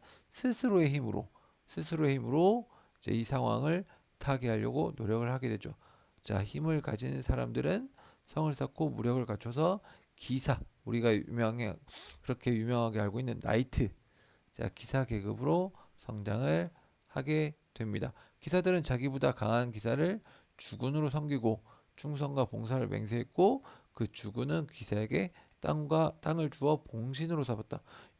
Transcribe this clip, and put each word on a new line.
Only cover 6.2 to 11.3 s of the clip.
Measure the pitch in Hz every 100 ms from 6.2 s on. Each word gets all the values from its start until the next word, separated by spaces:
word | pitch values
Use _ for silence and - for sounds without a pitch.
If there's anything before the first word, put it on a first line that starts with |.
자, | - 101
힘을 | 104 - 156 156
가진 | 147 113 131 135
사람들은 | 123 127 120 117 139 196 262 - - -
성을 | - 156 156
쌓고 | 139 131 - 156
무력을 | 113 117 127
갖춰서 | 113 104 117 123 165 202 - - _
기사, | - - 131 143 127 - _
우리가 | - 117 117
유명해, | 104 -